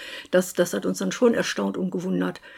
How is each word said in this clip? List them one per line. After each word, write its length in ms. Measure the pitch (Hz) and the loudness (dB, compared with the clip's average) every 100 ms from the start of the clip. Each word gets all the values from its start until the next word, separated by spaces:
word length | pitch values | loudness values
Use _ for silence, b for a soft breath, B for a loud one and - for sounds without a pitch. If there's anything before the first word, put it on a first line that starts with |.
| B B B | B B B
Das, 240 | 180 185 | 2 4
das 180 | - 175 | 0 0
hat 140 | - - | 0 -2
uns 100 | - | -2
dann 160 | - | -2
schon 220 | - 247 | 4 4
erstaunt 420 | 226 185 - 196 196 | 4 0 -2 -2 -2
und 140 | 185 | -4
gewundert. 500 | 185 180 180 185 180 B | -2 -2 0 -2 -4 B